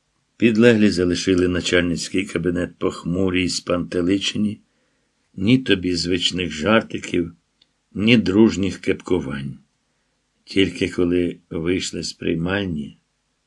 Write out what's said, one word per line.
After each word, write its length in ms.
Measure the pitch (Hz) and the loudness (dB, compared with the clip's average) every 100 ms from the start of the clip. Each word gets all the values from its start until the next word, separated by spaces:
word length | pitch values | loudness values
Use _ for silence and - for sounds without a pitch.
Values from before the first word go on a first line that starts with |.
| _ _ _ - | _ _ _ 0
Підлеглі 540 | 117 107 120 110 104 | 2 6 6 6 4
залишили 580 | 87 90 85 95 90 90 | 4 0 0 2 2 2
начальницький 760 | 90 - 90 87 80 - 95 | 0 0 2 2 -2 -4 -4
кабінет 460 | - 87 90 87 87 - | -4 -4 -2 -2 -4 -4
похмурі 680 | 95 - 82 92 95 92 | -6 -6 -4 -2 0 0
й 40 | 87 | -2
спантеличені. 1120 | - - 87 85 90 87 98 - 104 104 104 _ _ _ _ _ _ _ - | -4 -4 -4 -2 -2 0 0 -2 -2 -4 -6 _ _ _ _ _ _ _ -2
Ні 220 | 95 131 | 2 2
тобі 380 | - 98 90 87 | 4 0 0 -2
звичних 560 | 87 92 - 87 87 | -2 -2 -2 -4 -6
жартиків, 800 | 76 90 113 - 113 - 90 85 - _ _ _ _ _ | -4 2 2 0 -8 -4 -4 -4 -8 _ _ _ _ _
ні 220 | - 107 120 | -2 4 4
дружніх 600 | 90 101 113 87 95 95 | 4 6 6 4 -4 -4
кепкувань. 800 | - - - 90 67 69 69 - _ _ _ _ _ _ _ _ | -4 -4 -2 -2 -2 -8 -8 -12 _ _ _ _ _ _ _ _
Тільки 440 | - 98 92 - 90 | -4 0 0 0 -4
коли 500 | - 87 90 85 - - | -2 0 0 -2 -6 -10
вийшли 520 | 90 82 92 - 90 | -6 -2 -2 -4 -8
з 100 | 82 | -10
приймальні 840 | - 87 82 85 101 95 78 71 - _ _ _ _ | -8 -4 -4 -2 -4 -4 -6 -10 -16 _ _ _ _